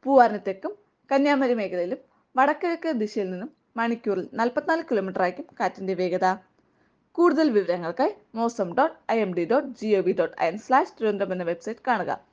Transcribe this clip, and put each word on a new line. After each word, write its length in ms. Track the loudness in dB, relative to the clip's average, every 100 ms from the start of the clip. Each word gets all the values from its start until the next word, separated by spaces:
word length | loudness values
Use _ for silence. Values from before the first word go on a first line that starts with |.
| 4
പൂവാറിന് 340 | 6 6 4 -6
തെക്കും 260 | -6 -8 -10 _ _ _
കന്യാകുമാരി 440 | 2 4 2 2
മേഖലയിലും 460 | 0 -2 -4 -4 -6 _ _ _
വടക്കിഴക്ക് 560 | 0 0 2 -2 -2 -2 -2
ദിശയിൽ 280 | -2 -4 -6
നിന്നും 200 | -6 -12 _ _ -4
മണിക്കൂറിൽ 500 | -2 -2 -2 -4 -4
നാൽപത്തിനാല് 520 | -2 -2 -2 -2 -2 0
കിലോമീറ്റർ 320 | -2 -2 -2
ആയിരിക്കും 240 | -2 -2 -14 _
കാറ്റിന്റെ 340 | -4 -4 -6
വേഗത. 320 | -2 -2 2 0 0 _ _ _ _ _ _ _ 2
കൂടുതൽ 280 | 4 4 4
വിവരങ്ങൾക്കായി 600 | 2 2 -2 -2 0 -2 -2 _
മോസം 340 | -4 -4 -2 -4 0
ഡോട്ട് 180 | 0 -2 _
ഐ 40 | -2
എം 120 | 0
ഡി 100 | -2
ഡോട്ട് 240 | 0 0 0 -6
ജി 100 | 0 2
ഒ 20 |
വി 120 | 2
ഡോട്ട് 220 | 0 -2 0
ഐ 40 | -4
എൻ 100 | -4
സ്ലാഷ് 340 | 0 2 2 -2
തിരുവനന്തപുരം 380 | -2 -2 -2 -4
എന്ന 80 |
വെബ്സൈറ്റ് 380 | -4 -4 -6 -10 -4
കാണുക. 240 | -2 -2 -6 _